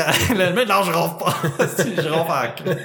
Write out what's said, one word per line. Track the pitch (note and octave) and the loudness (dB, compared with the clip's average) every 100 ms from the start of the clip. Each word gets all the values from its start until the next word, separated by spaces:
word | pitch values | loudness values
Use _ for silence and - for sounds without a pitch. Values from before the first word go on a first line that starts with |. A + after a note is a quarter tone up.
| D3+ C#3+ | 2 2
<laughs> | - | 2
le | A3 F#3 | 2 2
mec, | F3+ B3 | 2 2
non, | G3 | 2
je | F#3+ | 2
ronfle | E3+ E3 - | 0 0 -2
pas. | E3+ - E3 - - | -2 0 -2 0 0
<laughs> | |
Si, | - F3 F3 | 0 0 0
je | D#3 | 0
ronfle | D#3+ E3 | 0 0
en | C#3+ A#2+ | 0 -2
clé. | - - E3+ | -4 -6 -2